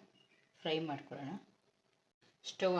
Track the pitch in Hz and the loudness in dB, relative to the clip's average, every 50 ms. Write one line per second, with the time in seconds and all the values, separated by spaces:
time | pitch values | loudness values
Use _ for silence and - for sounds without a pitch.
0 | - - _ _ _ _ _ _ _ _ _ _ - 165 156 160 165 160 143 139 | -12 -20 _ _ _ _ _ _ _ _ _ _ -2 0 0 0 0 -2 -4 -6
1 | - - - 143 139 135 180 208 - - _ _ _ _ _ _ _ _ _ _ | -6 -10 -10 -8 -6 -6 -8 -8 -10 -16 _ _ _ _ _ _ _ _ _ _
2 | _ _ _ _ _ - _ _ - - - - 202 185 180 175 | _ _ _ _ _ -20 _ _ -12 -12 -2 2 2 4 6 4